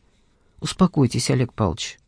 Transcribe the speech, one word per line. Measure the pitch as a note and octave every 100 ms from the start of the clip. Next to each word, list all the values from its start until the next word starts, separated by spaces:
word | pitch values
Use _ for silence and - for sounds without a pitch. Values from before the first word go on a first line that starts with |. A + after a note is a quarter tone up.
| _ _ _ _ _ -
«Успокойтесь, | - - F#3 D3+ B2 A#2+ -
Олег | C3 B2
Павлович. | - G2 - - -